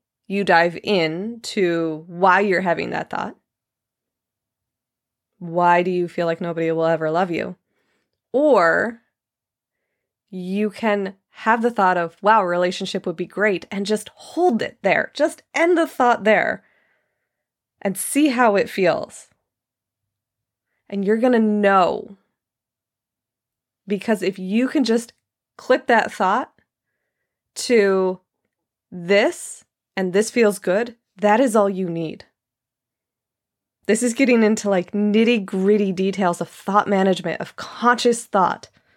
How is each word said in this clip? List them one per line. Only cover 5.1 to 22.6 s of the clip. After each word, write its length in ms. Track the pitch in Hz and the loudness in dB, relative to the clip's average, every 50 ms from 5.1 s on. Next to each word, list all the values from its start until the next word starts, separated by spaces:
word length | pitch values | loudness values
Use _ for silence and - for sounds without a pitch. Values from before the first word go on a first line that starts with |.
| _ _ _ _ _ _ | _ _ _ _ _ _
Why 440 | 180 170 165 175 175 175 175 175 | -12 -6 -2 0 2 4 4 2
do 80 | 180 185 | 2 0
you 180 | 180 180 175 170 | -2 -2 -4 -4
feel 180 | - - 170 | -4 -4 -2
like 140 | 165 165 165 | -2 -2 -4
nobody 300 | - 170 160 165 165 160 | -6 -6 -4 -4 -4 -2
will 140 | 165 160 160 | -2 0 0
ever 260 | 165 165 156 160 156 | 0 0 0 -2 -2
love 200 | 156 170 196 175 | -2 -2 -2 -2
you? 260 | 165 160 - - 185 - _ _ _ _ _ _ _ _ _ _ _ _ _ _ | -4 -6 -6 -8 -10 -16 _ _ _ _ _ _ _ _ _ _ _ _ _ _
Or 680 | - 254 302 302 262 196 170 165 165 175 202 233 226 - _ _ _ _ _ _ _ _ _ _ _ _ _ _ _ _ _ _ _ _ _ _ _ _ _ _ | 0 2 4 4 4 4 4 4 2 2 -2 -4 -6 -12 _ _ _ _ _ _ _ _ _ _ _ _ _ _ _ _ _ _ _ _ _ _ _ _ _ _
you 420 | - 185 180 185 190 202 214 208 | -14 -10 -8 -6 -4 -2 -4 -4
can 460 | 196 - 226 220 208 202 196 190 - _ _ _ | -4 -4 -2 -2 0 -2 -2 -6 -10 _ _ _
have 320 | _ - - 226 226 233 | _ -4 0 0 0 2
the 80 | 226 240 | 0 -2
thought 260 | 233 - 190 185 180 | 0 2 2 2 2
of, 260 | 175 170 170 - _ | 0 -2 -4 -8 _
"Wow, 200 | - 202 220 220 | 2 2 4 4
a 40 | 190 | 2
relationship 600 | 175 175 175 180 180 185 - 196 185 - 190 - | 0 0 0 0 -2 -2 -6 -8 -8 -8 -6 -6
would 100 | 190 175 | -6 -6
be 100 | - 180 | -6 -10
great," 400 | - - 185 202 214 190 165 - - | -8 -4 -2 0 0 0 -2 -6 -8
and 140 | 214 196 202 | -8 -8 -4
just 240 | 190 214 208 - - | -4 -4 -4 -6 -12
hold 520 | - - - - - 320 359 359 233 208 | -20 -20 -20 -8 -2 0 2 2 2 0
it 160 | - - - _ | -4 -6 -8 _
there. 280 | - 190 165 165 - - _ | 0 0 0 0 0 -4 _
Just 280 | - 294 330 - - _ _ - | -2 -2 -2 -2 -8 _ _ -2
end 220 | 277 330 349 359 | 0 2 2 2
the 100 | 320 330 | 2 0
thought 380 | 269 - - 254 240 233 - 190 | 0 0 0 2 2 2 2 2
there 380 | 214 214 175 - - - - _ _ _ _ _ _ _ _ _ _ _ _ _ _ _ _ _ _ _ _ _ _ _ _ | 2 2 2 2 -2 -4 -6 _ _ _ _ _ _ _ _ _ _ _ _ _ _ _ _ _ _ _ _ _ _ _ _
and 160 | - 202 185 | -6 -6 -6
see 320 | - - - - 277 302 294 | -6 -8 -2 0 2 2 2
how 260 | 240 247 247 220 202 | 2 2 2 4 4
it 160 | 196 - - | 2 0 -2
feels. 600 | - - 190 170 151 - - - - - - _ _ _ _ _ _ _ _ _ _ _ _ _ _ _ _ _ _ _ _ _ _ _ _ _ _ _ _ _ _ _ _ - | -2 0 0 2 0 0 -6 -10 -16 -20 -20 _ _ _ _ _ _ _ _ _ _ _ _ _ _ _ _ _ _ _ _ _ _ _ _ _ _ _ _ _ _ _ _ -8
And 160 | 202 202 190 | -6 -4 0
you're 120 | 196 220 | 0 0
gonna 240 | 226 233 247 247 226 | 2 2 2 4 4
know. 800 | 220 214 208 208 202 196 196 190 175 160 - - - - 202 - _ _ _ _ _ _ _ _ | 2 2 2 2 4 4 4 4 4 2 0 -4 -8 -14 -20 -20 _ _ _ _ _ _ _ _